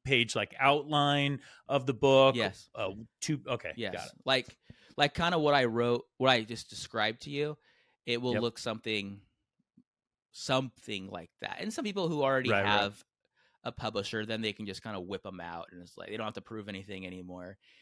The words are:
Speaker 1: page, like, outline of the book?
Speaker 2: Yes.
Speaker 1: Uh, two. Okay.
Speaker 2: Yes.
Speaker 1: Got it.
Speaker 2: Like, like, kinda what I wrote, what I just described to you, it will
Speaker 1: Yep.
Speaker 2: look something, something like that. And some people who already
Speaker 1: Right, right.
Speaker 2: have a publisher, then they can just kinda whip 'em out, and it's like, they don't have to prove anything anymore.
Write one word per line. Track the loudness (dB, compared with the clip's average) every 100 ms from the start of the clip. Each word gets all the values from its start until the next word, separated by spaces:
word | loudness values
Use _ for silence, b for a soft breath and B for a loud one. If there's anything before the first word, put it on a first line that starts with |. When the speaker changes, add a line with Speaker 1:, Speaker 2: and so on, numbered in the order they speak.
Speaker 1:
page, | 2 2 2 0
like, | -4 2
outline | 4 4 2 2 4 2 2 -2 B B -2
of | 0 0
the |
book? | 4 8 10 8 6
Speaker 2:
Yes. | -2 -4 -16
Speaker 1:
Uh, | -8 -6 -6 -14 _
two. | -2 -2 -2
Okay. | -6 -6 -6
Speaker 2:
Yes. | -6
Speaker 1:
Got | -6 -10
it. | -8 0
Speaker 2:
Like, | 0 -2 -16 b b b 0
like, | 0
kinda | 2 0 4
what | 4 6
I | 4
wrote, | 2 2 2 -2 _
what | 4
I | 4
just | 2 -8 -10
described | -14 -8 0 0 -2
to | -8
you, | -4 -4 -6 _ _ _ _ -2
it | 0
will | 2
Speaker 1:
Yep. | 2
Speaker 2:
look | 0 -2
something, | -6 -6 -2 -2 -4 -10 -18 _ _ _ _ _ _ _ _ _ _
something | -12 0 0 0 -10 -10 -8 -8
like | -12 -12 _
that. | -10 -6
And | -6
some | -4
people | -4 -2 -2
who | 2
already | 2 2 2
Speaker 1:
Right, | 2
right. | 4
Speaker 2:
have | 2 2 -4 -20 _ _ _ _ _
a | -12
publisher, | -6 -4 -4 -4 -4 -4
then | -4
they | -4
can | -6 -8
just | -10
kinda | -8 -10
whip | -6 -8 -8
'em | -12
out, | -10 -12 -12
and | -16
it's | -20 -16
like, | -10
they | -6
don't | -6
have | -8
to |
prove | -12 -12 -10
anything | -12 -10 -10 -10
anymore. | -12 -12 -14 -14 -18 b b